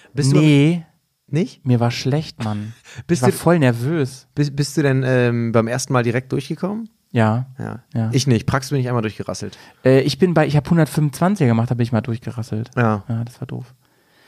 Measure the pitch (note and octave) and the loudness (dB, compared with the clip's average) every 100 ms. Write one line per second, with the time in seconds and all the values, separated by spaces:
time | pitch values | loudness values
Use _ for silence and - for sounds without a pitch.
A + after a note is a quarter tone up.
0 | _ - B2+ D3 D#3 C#3+ D3 E3+ - _ | _ -2 4 6 6 6 4 2 -6 _
1 | _ _ - D3 A3+ - C3+ A#2+ A#2 A#2+ | _ _ -6 -4 -4 -4 0 2 2 -2
2 | C3 D3 D#3 - A2 G#2 G#2+ - - - | -2 -4 -4 -8 -6 -6 -10 -14 -20 -10
3 | - E3+ C3 - D#3+ F3 B2+ A#2 B2 E3 | -4 0 2 2 2 4 2 0 -2 -2
4 | C3 - _ - D3 C#3 C#3+ - C#3+ C3 | -4 -8 _ -4 -2 -2 -4 0 0 2
5 | C3 B2+ B2 A#2+ A#2 A2+ A2+ C3 - B2+ | 2 2 2 0 0 0 0 -2 -2 0
6 | A#2+ A#2 C3 C3+ - D#3+ F3+ G#3+ A3+ _ | 0 -2 -4 -6 -6 -6 -6 -6 -10 _
7 | _ A#2+ A2 A2+ C3 - A2 A2 _ A#2+ | _ 0 2 0 -4 -10 -12 -12 _ -4
8 | A2+ C3 C3+ A2+ - C3+ C3+ C#3 B2 B2 | -2 0 0 0 0 -4 -2 -4 -2 -2
9 | A2 - F#2+ F#2 G2 - - _ C3 C3+ | -4 -6 -10 -10 -10 -14 -20 _ 4 4
10 | C#3+ - F3+ E3 C#3+ D3 - E3+ D#3 - | 2 0 2 2 2 0 2 2 2 0
11 | D3+ - F3 G#3 C3 A2+ A#2+ A#2+ A#2 A#2 | -2 0 0 2 2 2 0 -2 0 -2
12 | A2+ A2+ - A2+ A2+ G#2+ A2+ - A#2 G#2 | -2 -6 -8 -10 -8 -8 -6 -2 0 0
13 | - A2+ A#2 - B2+ B2 B2+ _ _ _ | -4 -6 -8 -10 -12 -10 -14 _ _ _
14 | _ _ | _ _